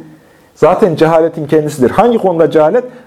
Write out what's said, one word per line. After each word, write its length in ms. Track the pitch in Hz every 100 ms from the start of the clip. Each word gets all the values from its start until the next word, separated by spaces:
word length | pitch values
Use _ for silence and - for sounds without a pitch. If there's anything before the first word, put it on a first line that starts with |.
| - - _ _ _
zaten 420 | - 156 180 202 151
cehaletin 500 | 160 165 165 160 147
kendisidir. 440 | 156 151 139 120
Hangi 280 | - 233 233
konuda 320 | 190 165 151
cehalet? 340 | 156 156 240 247 -